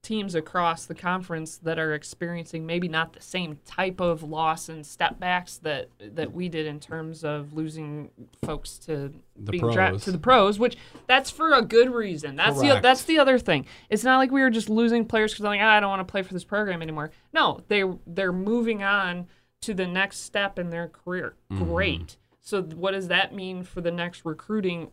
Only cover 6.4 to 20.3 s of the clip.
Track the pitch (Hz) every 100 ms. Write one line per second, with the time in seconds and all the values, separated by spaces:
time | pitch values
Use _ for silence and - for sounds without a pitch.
6.4 | 180 160 156 147 - 160 160 160 156 147
7.4 | 143 151 156 160 151 151 147 _ 117 _
8.4 | - 151 - - - 156 139 156 _ _
9.4 | 104 180 120 117 190 101 147 180 151 254
10.4 | 196 202 240 - - - - 262 277 -
11.4 | 320 277 226 226 254 240 208 160 151 135
12.4 | 196 139 285 269 240 254 - 320 269 254
13.4 | 240 156 131 - _ 208 240 262 262 277
14.4 | 262 226 202 220 233 233 226 226 214 208
15.4 | 208 208 214 214 202 196 185 202 185 185
16.4 | - 202 208 175 160 156 156 - _ 320
17.4 | 254 139 - 208 190 185 - 170 190 180
18.4 | 190 240 233 214 196 202 185 175 180 _
19.4 | _ _ - 190 185 180 196 - -